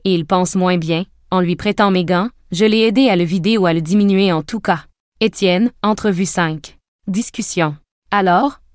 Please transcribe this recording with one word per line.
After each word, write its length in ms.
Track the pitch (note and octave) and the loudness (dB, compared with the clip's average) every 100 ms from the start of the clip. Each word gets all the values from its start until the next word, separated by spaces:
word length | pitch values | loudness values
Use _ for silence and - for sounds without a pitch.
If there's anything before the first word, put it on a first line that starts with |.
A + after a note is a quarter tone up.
et 100 | G3 | 0
il 120 | F3 D#3 | -2 0
pense 300 | F#3 F3+ F#3+ | 0 0 0
moins 220 | F3+ F3+ | 0 0
bien, 280 | D#3+ E3 F#3+ _ - | -2 -4 -4 _ -4
en 80 | F#3 | -2
lui 160 | F3 F3 | 0 -2
prêtant 360 | G#3 G3+ G3+ | -2 0 2
mes 120 | F#3 | 2
gants, 260 | F3 F3 A3 - - | 0 -2 -2 -8 -10
je 140 | F3 G#3+ | -2 2
l'ai 160 | A3 | 2
aidé 260 | A3+ A3 C4+ | 2 4 2
à 80 | F#3 | 2
le 80 | |
vider 340 | E3+ F#3 F3 A3+ | 0 -2 0 0
ou 100 | F3+ | 2
à 60 | |
le 80 | E3 | 0
diminuer 520 | D#3 G3+ G3+ F#3+ G3 | 0 2 2 2 2
en 80 | E3 | 0
tout 180 | D3+ A3+ | -4 -8
cas. 220 | - E3+ - _ _ - | -2 -4 -4 _ _ -4
Étienne, 500 | A3 - F#3+ F3+ A#3+ - | -4 0 0 2 0 -2
entrevue 440 | G#3 G#3+ G#3+ F3+ F#3+ | -2 -2 -2 -2 -2
cinq. 500 | - E3 D#3 - - _ _ - | -2 -2 -4 -12 -20 _ _ -8
Discussion. 680 | F#3+ A#3+ - G#3 - D#3+ D3 _ _ - | -6 -6 -6 -6 -2 -2 -4 _ _ -6
Alors, 480 | G3+ F#3+ F3 C#4+ - _ | 0 2 2 2 -4 _